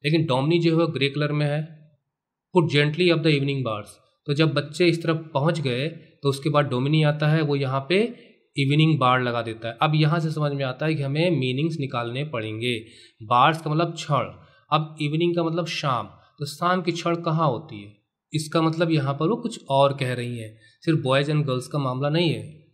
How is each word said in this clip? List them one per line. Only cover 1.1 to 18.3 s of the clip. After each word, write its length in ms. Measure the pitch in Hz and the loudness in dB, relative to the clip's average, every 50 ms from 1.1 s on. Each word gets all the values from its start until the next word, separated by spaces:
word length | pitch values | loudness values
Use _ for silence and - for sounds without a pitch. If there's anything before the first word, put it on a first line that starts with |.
| 135 147 151 147 | -2 -2 -4 -2
में 140 | 147 147 147 | -2 -2 -2
है। 160 | 147 147 151 156 160 - - - _ _ _ _ _ _ _ _ _ _ _ _ _ _ 180 | -2 -2 -4 -6 -8 -12 -20 -20 _ _ _ _ _ _ _ _ _ _ _ _ _ _ 2
Put 120 | 170 123 | 2 4
gently 380 | 123 147 147 147 151 156 180 175 | 4 2 2 2 2 2 2 2
up 120 | 165 151 | 2 4
the 120 | 156 165 | 4 2
evening 300 | 151 139 135 143 139 139 | 2 2 2 0 -2 -2
bars, 280 | 127 113 107 104 104 - - _ _ _ _ _ _ - | -2 -4 -4 -6 -8 -12 -18 _ _ _ _ _ _ -4
तो 60 | 147 | 2
जब 200 | 139 160 156 135 | 2 2 2 2
बच्चे 340 | - 143 - - - 180 175 | 0 -4 -4 -2 2 2 2
इस 160 | 165 170 - | 2 0 -2
तरफ 260 | 165 160 156 - - - | -2 -2 -4 -4 -4 -2
पहुंच 260 | 139 139 165 170 - | 0 0 0 0 0
गए 280 | 139 131 120 123 139 160 - - - - _ _ - | -2 -2 -2 -2 -4 -6 -8 -10 -20 -20 _ _ -2
तो 60 | 139 | -2
उसके 200 | 135 139 - 160 | -2 0 -2 0
बाद 160 | 147 147 143 | 2 2 2
डोमिनी 380 | 127 127 123 131 143 151 156 156 | 2 0 -2 0 2 2 4 4
आता 240 | 147 147 151 156 151 | 4 2 2 2 2
है, 140 | 156 160 | 2 2
वो 140 | 160 143 143 | 2 0 0
यहाँ 300 | 139 139 131 131 135 135 - | 0 -2 -2 -2 -4 -2 0
पे 80 | 175 196 220 240 - - - - - _ _ _ _ - | 0 0 0 0 -4 -12 -20 -20 -20 _ _ _ _ -2
इवनिंग 400 | 139 135 143 156 156 160 156 131 | 0 2 4 4 6 4 4 4
बार 240 | 127 127 127 127 127 | 4 4 4 4 2
लगा 180 | 123 120 120 | 0 -2 -2
देता 260 | 113 113 110 113 113 117 | -4 -4 -8 -8 -8 -10
है। 100 | 113 - | -4 0
अब 140 | 151 156 151 | 0 2 4
यहाँ 240 | 156 156 147 160 175 | 4 2 2 2 0
से 120 | 156 160 | -2 -2
समझ 200 | 151 156 151 147 | -2 -2 -2 -2
में 120 | 143 139 139 | -2 -2 -4
आता 200 | 131 127 - 151 | -4 -4 -4 -2
है 100 | 160 160 | -2 -2
कि 80 | 143 139 | -2 -2
हमें 280 | 135 139 151 170 185 | -2 0 0 2 2
मीनिंग्स 480 | 175 135 131 127 127 135 151 165 160 165 | 2 2 0 0 0 0 -2 -2 -2 -4
निकालने 440 | 139 135 - 120 117 117 117 131 147 | -6 -6 -4 -6 -6 -4 -6 -6 -6
पड़ेंगे। 600 | 151 151 117 110 110 107 110 117 123 123 110 113 - - - - - _ _ 113 | -6 -6 -6 -6 -6 -6 -4 -4 -4 -4 -4 -6 -12 -20 -20 -20 -20 _ _ -4
बार्स 380 | 107 123 123 131 151 160 160 | 2 4 6 6 4 4 0
का 100 | - 156 | -4 -2
मतलब 220 | 151 156 175 170 170 | 0 0 -2 -2 -4
क्षण, 380 | - - - 147 131 110 92 - - - _ _ _ _ _ | -10 -6 -2 -2 -2 -2 -4 -8 -18 -20 _ _ _ _ _
अब 260 | 147 160 156 151 - - | -2 -2 -2 -2 -8 -6
इवनिंग 340 | 151 147 147 160 175 175 170 | -6 -4 -2 0 0 0 0
का 80 | 175 165 | 0 -2
मतलब 220 | 160 160 170 175 | -2 -2 -4 -4
शाम, 400 | 170 - - - 143 127 117 104 101 - - _ _ _ _ | -4 -6 -4 -2 -2 -2 -2 -4 -8 -14 -20 _ _ _ _
तो 60 | 147 | -10
शाम 360 | 143 - - 175 175 180 185 | -10 -8 -4 -2 0 0 0
की 100 | 175 180 | 0 -2
क्षण 240 | 170 - - 170 170 | -4 -2 -2 -2 -2
कहाँ 320 | 170 170 170 160 160 165 147 | 0 -2 -2 0 2 2 2
होती 340 | 123 110 - - 120 104 101 | 0 -2 -6 -12 -16 -16 -16
है, 80 | 101 - _ _ _ _ _ _ _ | -18 -20 _ _ _ _ _ _ _